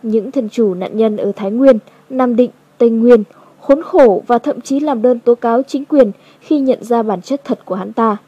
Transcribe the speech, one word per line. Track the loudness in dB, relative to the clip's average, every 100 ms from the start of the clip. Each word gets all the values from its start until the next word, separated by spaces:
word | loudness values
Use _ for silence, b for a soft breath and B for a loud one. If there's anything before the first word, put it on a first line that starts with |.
Những | 0 -2 -2
thân | -6 -6
chủ | 0 0
nạn | 0 -8 -2
nhân | -2 0
ở | -4 -4
Thái | -6
Nguyên, | 2 2 2 -8 b b
Nam | -4 -2 0
Định, | -2 _ _ _
Tây | 0
Nguyên | 2 4 4 4 b b b
khốn | 0 0
khổ | 2 4 4 4 0
và | -2
thậm | -2 -8
chí | -4 -4
làm | -2 -2
đơn | 0 0
tố | 0
cáo | 0 0 -2
chính | -2 -8
quyền | -2 2 2 0 b b
khi | -4 -2
nhận | 0 -2
ra | -2 -2
bản | -2 -4
chất | -4 -8
thật | -6 -8
của | -6
hắn | -8 -8
ta. | -2 -2 -2